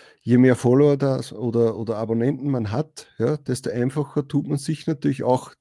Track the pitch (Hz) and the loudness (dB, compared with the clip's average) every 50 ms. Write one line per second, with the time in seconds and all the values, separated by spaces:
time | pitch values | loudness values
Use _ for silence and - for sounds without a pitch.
0 | - _ _ _ - 117 123 123 127 127 123 - - 120 127 135 147 147 143 139 | -20 _ _ _ 0 2 6 6 6 6 6 4 4 4 4 6 6 4 4 2
1 | 143 135 131 127 - - - 104 120 117 110 117 117 113 104 107 113 110 110 104 | 0 -2 -2 -4 -6 -10 -10 -8 -6 -2 0 2 2 2 0 -4 -6 -6 -6 -4
2 | 113 107 113 113 117 135 156 131 135 143 135 123 110 98 107 131 156 - - - | -4 -2 -2 0 0 -2 -2 -2 -4 -4 -2 -2 -2 -4 -2 -4 -4 -6 -8 -20
3 | - _ _ - 113 131 151 147 - - 127 - - - 101 123 120 131 - 156 | -20 _ _ -4 -2 -2 -2 -2 -4 -4 -4 -4 -4 -6 -4 -2 -2 -2 -2 -4
4 | 143 - - 147 139 139 - 175 - 135 147 135 - - 160 - - - 156 139 | -6 -4 -4 -6 -4 -2 -2 -4 -2 -2 -4 -4 -4 -4 -6 -6 -4 -6 -6 -2
5 | - 147 135 139 - 123 127 127 - - - _ | -2 -2 -2 0 0 0 0 0 -2 -6 -20 _